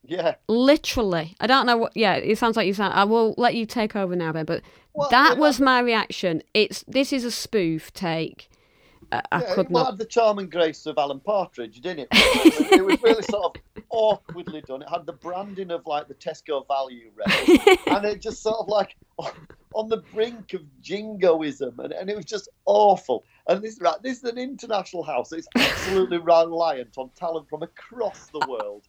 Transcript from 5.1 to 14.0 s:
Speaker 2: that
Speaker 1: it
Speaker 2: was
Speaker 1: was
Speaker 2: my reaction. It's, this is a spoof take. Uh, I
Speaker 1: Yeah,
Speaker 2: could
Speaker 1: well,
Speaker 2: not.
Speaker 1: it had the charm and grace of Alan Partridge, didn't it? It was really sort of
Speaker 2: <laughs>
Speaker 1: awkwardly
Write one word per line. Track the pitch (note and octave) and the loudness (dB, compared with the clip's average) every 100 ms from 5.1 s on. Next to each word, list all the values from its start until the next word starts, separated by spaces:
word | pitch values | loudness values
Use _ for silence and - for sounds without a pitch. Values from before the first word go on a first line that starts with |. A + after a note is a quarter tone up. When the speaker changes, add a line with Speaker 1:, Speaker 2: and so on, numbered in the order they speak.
Speaker 2:
that | B3 D4 | 6 6
Speaker 1:
it | F#4 | 6
Speaker 2:
was | D4+ C4 | 4 4
Speaker 1:
was | |
Speaker 2:
my | C4+ B3+ | 4 4
reaction. | A#3+ A3 - - F#3 D#3+ - | 2 0 -2 -4 -2 -2 -2
It's, | G#3+ G#3 - - | 0 0 -2 -2
this | B3+ C4+ | 0 0
is | C4+ | -2
a | A#3+ | -4
spoof | - - A3 E3+ D#3+ - | -8 -2 0 0 -2 -8
take. | - F#3 E3 D#3+ - - _ _ _ _ _ - | -8 -6 -4 -6 -10 -20 _ _ _ _ _ -8
Uh, | - - | -6 -2
I | E3+ | -2
Speaker 1:
Yeah, | E3+ | 0
Speaker 2:
could | F#3 F3+ | -2 0
Speaker 1:
well, | A#3+ | 0
Speaker 2:
not. | B3+ | 0
Speaker 1:
it | |
had | G3+ | -4
the | A3 | -2
charm | A#3 A3+ G3+ | 2 2 2
and | F#3+ | -4
grace | E3 E3 D3+ | 0 -2 -2
of | D#3 D3+ | -6 -2
Alan | C#3+ C3+ | -2 -4
Partridge, | G3 G#3 F3 - A#2 B2 | -2 -2 -2 -8 -14 -10
didn't | E3 F3 | -10 -8
it? | B2+ | -2
It | G3+ B4+ B4+ D#4 - C#4+ F#4+ | 2 2 6 4 4 4 4
was | G4 E4 | 4 2
really | A3+ A4 | 2 2
sort | - G#3 F3 - | 0 -4 -4 -6
of | _ - - | _ -20 -6
Speaker 2:
<laughs> | |
Speaker 1:
awkwardly | A3+ | 0